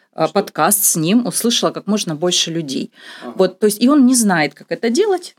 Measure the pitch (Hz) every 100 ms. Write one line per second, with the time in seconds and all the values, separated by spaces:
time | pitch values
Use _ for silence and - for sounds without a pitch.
0 | _ - 160 202 196 - 156 208 - 180
1 | 160 226 247 - 233 233 180 160 175 208
2 | 190 151 180 175 - 165 151 131 - _
3 | - - - - 185 185 214 208 247 294
4 | 247 254 214 175 147 - - 165 226 247
5 | 427 370 -